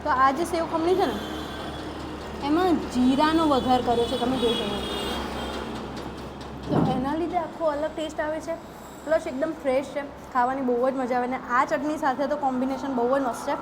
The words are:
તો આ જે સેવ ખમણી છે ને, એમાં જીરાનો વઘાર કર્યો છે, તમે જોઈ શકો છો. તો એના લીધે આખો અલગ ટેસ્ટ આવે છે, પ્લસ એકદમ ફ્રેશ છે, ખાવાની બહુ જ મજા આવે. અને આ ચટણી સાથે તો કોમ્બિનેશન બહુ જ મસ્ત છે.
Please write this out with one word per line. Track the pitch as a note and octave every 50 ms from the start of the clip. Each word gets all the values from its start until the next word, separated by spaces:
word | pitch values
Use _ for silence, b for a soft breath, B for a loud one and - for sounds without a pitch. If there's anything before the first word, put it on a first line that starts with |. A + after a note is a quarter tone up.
| -
તો | D4+
આ | D4 C4 C4 C4+
જે | C#4 C4 E4+
સેવ | E4 - E4 E4 D#4
ખમણી | D#4+ E4 D#4+ E4+ F#4+
છે | F4+ G4
ને, | C#4 G#3+ G#3 - - - - - - - - - - - - - - - - - - - - - - - - - C#4
એમાં | D4+ E4 F#4 F#4+ E4
જીરાનો | A3+ - - - B3 B3 B3+ C4+ C4+ D4+ D#4 D#4 D#4+ E4 D#4
વઘાર | C#4+ B3+ G#3+ B3+ B3+ B3+
કર્યો | B3 B3 A#3+ A3+ A#3
છે, | A#3+ C4 A#3+
તમે | A#3+ A#3+ C4 B3
જોઈ | A#3 A#3 A3+
શકો | A3+ G#3 G#3 G3+ G3+
છો. | F#3+ - - - - - - - - - - - - - - - - - - - - - - - - - - - - - - - - - - - - -
તો | - - - -
એના | B3+ B3+ B3+ C#4 D4+
લીધે | D#4+ F4 D#4+ F4 F4+
આખો | E4 D4+ D#4 - E4
અલગ | D#4 D4 C#4+ D4+ D#4 D#4
ટેસ્ટ | - D#4 D#4 D#4 -
આવે | - D4+ D#4 D#4+
છે, | - E4 E4 D#4+ - - - - - - - - -
પ્લસ | D4 D#4 E4 E4 E4+
એકદમ | C4+ C4 D#4+ D#4+
ફ્રેશ | D#4 D#4 - C#4 B3+ C4 C#4+
છે, | C#4 - C#4+ C#4 C#4+ - - - - -
ખાવાની | C4 B3 B3 C4 C#4
બહુ | C#4 B3 B3 A#3+ B3 C4
જ | C4
મજા | C4+ C4 A#3 B3+ B3
આવે. | B3
અને | B3 B3+ B3+ - -
આ | B3 B3 C#4
ચટણી | D4 D#4+ D4+ B3+ D4+ D4+ D4
સાથે | D#4 C#4+ B3+ A#3+ C#4+ C4
તો | D4
કોમ્બિનેશન | D4 C#4+ C4+ B3+ B3+ B3+ C4 C4+ B3+ - C#4 C4+
બહુ | A#3+ A#3 B3 C4 C#4
જ |
મસ્ત | C#4 B3 A3+ - - -
છે. | C#4+ D4